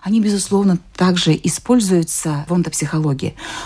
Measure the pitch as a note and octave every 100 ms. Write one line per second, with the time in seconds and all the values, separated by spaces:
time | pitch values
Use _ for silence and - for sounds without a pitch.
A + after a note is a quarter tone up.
0 | F#3 A3 G#3 G3+ - G3 G3+ F3 - -
1 | F#3 F3+ E3 D3+ - - - B3 G3 F3+
2 | E3 - D#3+ D3 D3+ F3 E3+ - D3 D#3+
3 | D#3 C3+ - - - -